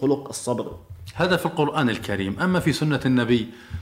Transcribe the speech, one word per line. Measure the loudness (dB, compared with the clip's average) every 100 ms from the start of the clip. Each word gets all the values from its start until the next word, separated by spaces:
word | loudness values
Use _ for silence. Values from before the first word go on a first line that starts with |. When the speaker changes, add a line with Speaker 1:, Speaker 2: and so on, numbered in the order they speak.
Speaker 1:
خلق | 0 0 -2
الصبر. | -6 -4 -2 -4 -10 -16 -18 -10
Speaker 2:
هذا | -2 2 2
في | 0
القرآن | 0 0 2 0
الكريم. | 0 -2 -2 -2 -2
أما | 0 2
في | 2
سنة | 2 2 2 2
النبي | 2 4 2 2 -8 -12 -12